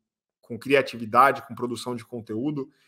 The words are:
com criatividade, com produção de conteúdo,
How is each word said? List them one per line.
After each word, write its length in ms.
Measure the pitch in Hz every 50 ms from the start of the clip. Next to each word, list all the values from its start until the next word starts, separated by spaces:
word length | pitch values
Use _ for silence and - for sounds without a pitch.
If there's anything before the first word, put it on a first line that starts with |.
| _ _ _ _ _ _ _ _
com 180 | _ - 120 107
criatividade, 840 | - 127 139 139 131 - - 117 120 107 104 123 131 139 131 - - -
com 80 | 120
produção 400 | 107 120 123 120 113 - 123 123
de 100 | 120 113
conteúdo, 640 | - - 120 107 - 107 110 127 151 151 143 131 - _ _ _